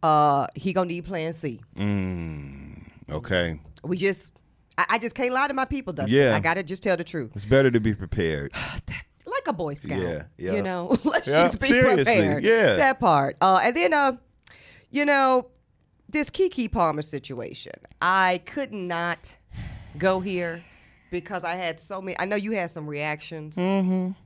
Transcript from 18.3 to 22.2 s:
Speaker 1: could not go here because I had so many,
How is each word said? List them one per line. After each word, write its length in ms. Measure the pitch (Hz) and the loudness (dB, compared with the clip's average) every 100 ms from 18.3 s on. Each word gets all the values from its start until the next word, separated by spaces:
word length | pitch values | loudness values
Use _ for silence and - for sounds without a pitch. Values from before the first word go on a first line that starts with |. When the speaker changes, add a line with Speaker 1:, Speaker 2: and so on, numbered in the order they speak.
| 180 - | 0 -4
Speaker 1:
could 260 | - 277 | -8 -8
not 640 | 208 180 170 170 170 - - _ - - - - 147 | -6 -6 -4 -4 -6 -10 -20 _ -14 -12 -14 -16 -2
go 220 | 185 190 | 2 2
here 440 | 185 180 175 170 170 - _ _ _ | -2 -4 -4 -8 -14 -20 _ _ _
because 340 | 180 175 190 | -10 -6 -8
I 120 | 170 175 | -6 -4
had 240 | 180 160 | -4 -6
so 200 | - 196 | -8 -10
many, 180 | 190 180 | -8 -4